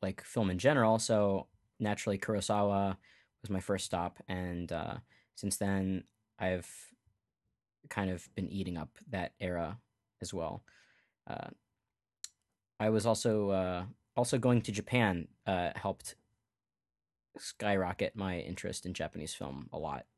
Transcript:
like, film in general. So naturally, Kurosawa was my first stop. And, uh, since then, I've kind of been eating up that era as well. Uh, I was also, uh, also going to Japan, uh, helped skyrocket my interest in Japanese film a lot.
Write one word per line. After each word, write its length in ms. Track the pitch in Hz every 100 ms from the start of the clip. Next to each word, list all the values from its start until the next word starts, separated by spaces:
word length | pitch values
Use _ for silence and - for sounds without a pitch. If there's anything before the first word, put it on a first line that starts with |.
like, 220 | 95 98
film 280 | - - 101
in 80 | 92
general. 400 | 120 147 110 113
So 480 | - 110 101 98 - _ _ -
naturally, 400 | 107 101 - 98
Kurosawa 760 | - 107 - 104 101 98 98 95 - - _ _
was 80 | -
my 100 | 95
first 260 | - 95 -
stop. 340 | 90 87 - -
And, 440 | 92 90 87 87
uh, 260 | 82 - - - _ _
since 240 | - 101 -
then, 460 | 98 98 95 95 - _ _ -
I've 320 | 92 92 - - - _ _ _ _ _ _ _ _ _ -
kind 220 | - 95
of 180 | 87 - -
been 140 | 95
eating 280 | 98 87 85
up 120 | 76 - -
that 240 | 101 87 -
era 400 | 95 87 82 117 _ _ _ -
as 100 | 92
well. 320 | 92 82 - - - _ _ _ _ -
Uh, 220 | - 50 - _ _ _ _ _ _ - _ _ _ _ -
I 100 | 107
was 160 | 110 110
also, 440 | 110 120 107 101
uh, 340 | 95 92 90 95 - _ -
also 220 | 123 135
going 240 | 123 120
to 100 | 110
Japan, 560 | 104 - 123 110 87 82 _ -
uh, 240 | 92 85 -
helped 400 | 98 92 - - _ _ _ _ _ _ _ _ _ _ _ -
skyrocket 800 | - - 107 98 90 90 95 -
my 240 | 95 87
interest 460 | - 90 - - -
in 60 |
Japanese 400 | 90 78 87 78
film 340 | - 71 67 -
a 60 | 78
lot. 280 | 78 67 -